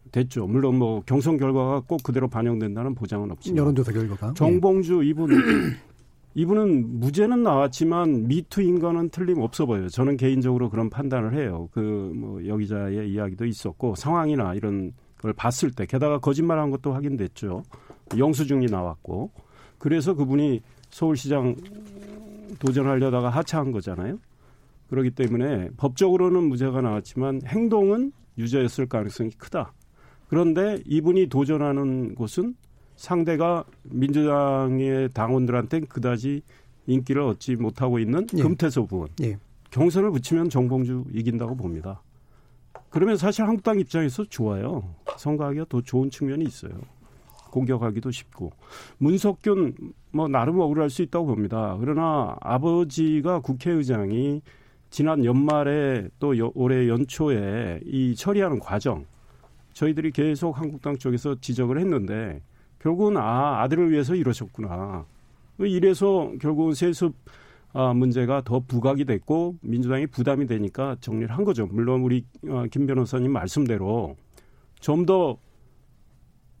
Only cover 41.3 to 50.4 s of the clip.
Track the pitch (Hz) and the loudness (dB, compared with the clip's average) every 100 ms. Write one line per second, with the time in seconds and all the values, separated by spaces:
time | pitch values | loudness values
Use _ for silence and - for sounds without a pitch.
41.3 | 113 120 127 90 80 95 98 _ _ _ | -2 -4 -6 -6 -6 -10 -12 _ _ _
42.3 | - - - - - - 151 208 196 196 | -20 -20 -20 -20 -20 -4 0 2 2 0
43.3 | 202 214 220 226 202 160 165 147 127 - | 2 0 2 2 0 0 0 -2 -4 -8
44.3 | - 110 98 120 135 90 - - - 147 | -4 -2 -2 -4 -6 -8 -12 -12 -6 -4
45.3 | 151 143 147 160 123 123 123 135 - 139 | -2 -2 -4 -4 -4 -2 0 0 -2 -4
46.3 | 143 - - - 87 - - - - - | -2 -4 -6 -14 -14 -16 -20 -20 -20 -20
47.3 | - - 131 127 123 117 107 131 127 - | -20 -6 -2 0 0 -2 -4 -6 -8 -12
48.3 | - 85 - - - - - 143 190 208 | -12 -12 -14 -20 -20 -12 0 2 4 0
49.3 | 190 208 196 143 - - - - 151 156 | 0 0 2 0 -4 -16 -18 -6 -2 0
50.3 | 131 | 2